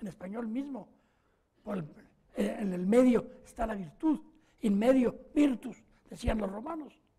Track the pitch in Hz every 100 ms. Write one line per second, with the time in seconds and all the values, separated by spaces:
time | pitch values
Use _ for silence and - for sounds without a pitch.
0 | 208 - 185 220 226 240 285 240 - _
1 | _ _ _ _ _ _ 214 196 147 -
2 | - _ _ - 202 226 202 180 185 240
3 | 254 226 - - - - 220 208 160 -
4 | 320 277 - _ _ _ 220 196 233 262
5 | 233 - - 302 294 226 240 - _ _
6 | _ 175 240 220 196 202 285 330 254 -
7 | _